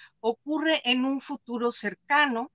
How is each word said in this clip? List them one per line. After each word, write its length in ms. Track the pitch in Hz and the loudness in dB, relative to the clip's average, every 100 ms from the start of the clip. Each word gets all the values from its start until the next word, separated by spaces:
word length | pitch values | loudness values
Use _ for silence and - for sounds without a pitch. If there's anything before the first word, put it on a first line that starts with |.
| - _ | -20 _
Ocurre 600 | 226 233 285 311 311 311 | -2 -2 -2 0 2 0
en 200 | 247 254 | 2 0
un 160 | 269 277 | 0 -2
futuro 500 | - 277 - 240 240 | -6 -10 -6 -2 -2
cercano 800 | - 208 185 - 285 285 233 277 | -2 -6 -6 0 2 4 0 -6